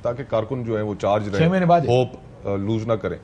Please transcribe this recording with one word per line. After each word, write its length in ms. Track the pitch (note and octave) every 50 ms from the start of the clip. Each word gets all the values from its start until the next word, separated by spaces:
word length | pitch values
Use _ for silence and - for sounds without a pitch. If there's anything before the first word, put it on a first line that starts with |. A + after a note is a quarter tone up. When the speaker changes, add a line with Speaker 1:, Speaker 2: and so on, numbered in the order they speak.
| -
Speaker 1:
ताकि 200 | A#2+ A#2+ B2+ C3+
कारकुन 400 | - A#2 A2 A2 - C3+ B2+ A#2
जो 120 | A#2 A2
हैं 80 | G#2+ G#2+
वो 120 | G#2 G2+
चार्ज 320 | - - G2 G2+ G#2 G2+
रहें, 120 | G#2 F#2+ G2
Speaker 2:
छह 120 | D#3+ E3+
महीने 140 | F#3 F#3+ F3+
बाद। 180 | E3+ F3 E3+ C#3
Speaker 1:
होप, 300 | B2 B2 B2+ B2 A#2+ - - - - - - -
अ, 80 | G#2 G2+
लूज 320 | G2 G2 G#2 A2+ G#2+ A2
ना 80 | A#2 A2+
करें। 240 | G#2 - F2+ E2+ -